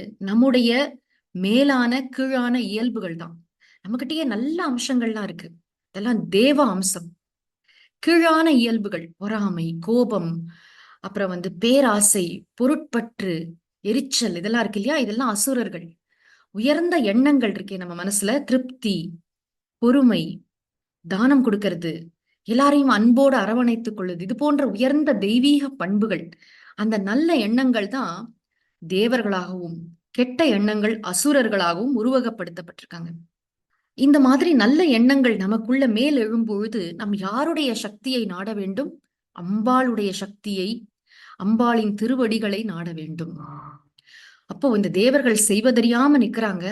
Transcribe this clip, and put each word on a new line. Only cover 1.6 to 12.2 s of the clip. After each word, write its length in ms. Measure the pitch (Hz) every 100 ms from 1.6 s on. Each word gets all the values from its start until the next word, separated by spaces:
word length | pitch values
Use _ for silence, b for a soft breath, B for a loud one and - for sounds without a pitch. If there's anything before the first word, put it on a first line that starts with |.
| 285 262 240 254 254
கீழான 460 | - 262 262 240 247
இயல்புகள் 560 | 202 214 240 220 190 165
தான். 200 | 170 - _ _ b b
நம்மகிட்டயே 400 | 185 247 254 320
நல்ல 340 | 294 208 269 330 330
அம்சங்கள்லாம் 640 | 247 - 254 226 214 196
இருக்கு, 220 | 170 - - _ _ _
இதெல்லாம் 280 | - 220 220 165
தேவ 300 | 190 262 285 262
அம்சம். 420 | 185 190 175 170 - _ _ _ _ b b b _
கீழான 440 | - 339 330 320 320
இயல்புகள் 540 | 262 233 226 202 170 165 -
பொறாமை, 520 | 202 214 202 170 165 165
கோபம், 520 | 185 233 233 202 165 165 165 B B B B B
அப்புறம் 320 | 190 208 196
வந்து 180 | 180 175
பேராசை, 760 | 165 233 269 262 208 202 202